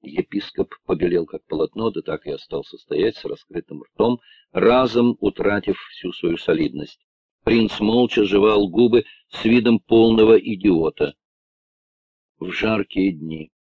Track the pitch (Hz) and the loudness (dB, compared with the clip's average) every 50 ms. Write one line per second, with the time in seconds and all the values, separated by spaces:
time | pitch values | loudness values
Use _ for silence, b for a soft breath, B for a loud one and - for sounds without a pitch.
0 | - - - - - _ - 101 - - _ - - _ - _ _ - 92 78 | -20 -10 -6 -6 -6 _ -6 -8 -8 -8 _ -6 -6 _ -6 _ _ -6 -4 -4
1 | 85 90 87 87 82 80 - 80 _ _ - 78 80 76 _ 104 113 113 98 82 | -2 -2 -2 -2 -4 -4 -12 -18 _ _ -6 -6 -6 -6 _ -6 -6 -6 -6 -6
2 | 78 - 78 76 _ 78 71 67 - _ - 76 69 - - - _ _ 73 76 | -10 -8 -10 -10 _ -10 -12 -12 -12 _ -10 -10 -10 -12 -20 -20 _ _ -4 -2
3 | 92 113 - - - - - - _ _ - 85 - _ 78 73 - _ _ _ | -2 -2 -2 -6 -12 -12 -12 -12 _ _ -14 -14 -12 _ -18 -18 -18 _ _ _
4 | 104 117 123 120 b b b b b b _ - 92 113 120 127 131 120 110 120 | -2 -2 -2 -4 b b b b b b _ 0 2 4 4 4 2 0 0 0
5 | 120 120 117 - - 101 95 - 92 101 104 104 - - 95 - - - - - | 0 0 0 0 -4 -4 -4 -2 -2 -2 -2 -2 -2 -4 -6 -6 -6 -20 -20 -14
6 | - 90 85 - - 82 85 82 - - 82 80 80 73 - 71 73 71 - _ | -12 -12 -12 -6 -4 -4 -4 -4 -2 -2 -2 -2 -2 -4 -6 -8 -12 -12 -16 _
7 | _ _ _ _ _ _ _ _ _ - 110 117 113 101 - - 107 104 110 123 | _ _ _ _ _ _ _ _ _ 0 2 2 2 0 -2 -2 -2 0 2 2
8 | 123 117 - 120 107 95 98 101 98 107 110 104 101 95 85 101 123 120 110 120 | 0 2 2 0 0 2 2 2 4 4 4 2 0 0 2 2 2 4 4 2
9 | 110 b b b b b - - - 113 117 123 110 120 117 107 _ _ - 113 | 0 b b b b b -18 -4 0 2 2 4 4 2 0 0 _ _ 4 6
10 | 113 113 113 113 110 110 113 107 - - 110 92 95 104 92 80 80 78 - - | 6 6 6 4 6 6 6 4 4 0 -10 -2 2 2 2 2 0 -2 -2 -4
11 | - 71 - _ _ _ _ _ _ _ _ _ _ _ _ _ _ _ _ _ | -6 -6 -6 _ _ _ _ _ _ _ _ _ _ _ _ _ _ _ _ _
12 | _ _ _ _ _ _ _ _ 80 90 87 - - 110 110 104 101 _ - 95 | _ _ _ _ _ _ _ _ -12 -12 -8 -4 -2 -2 -2 -2 -4 _ -2 -2
13 | 95 98 90 76 76 80 78 80 78 78 _ _ | 0 0 -2 -4 -10 -12 -12 -12 -14 _ _ _